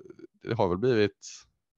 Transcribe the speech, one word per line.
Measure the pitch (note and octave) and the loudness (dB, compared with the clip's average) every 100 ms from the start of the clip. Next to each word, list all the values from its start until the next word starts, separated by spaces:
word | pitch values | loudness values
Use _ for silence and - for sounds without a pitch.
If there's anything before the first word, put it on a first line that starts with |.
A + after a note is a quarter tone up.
| - - - _ | -16 -20 -20 _
det | - | -4
har | A2+ F#2+ | 0 0
väl | F2+ | 2
blivit | B2+ A2+ G2+ - - - - _ _ | 2 4 2 -2 -20 -20 -20 _ _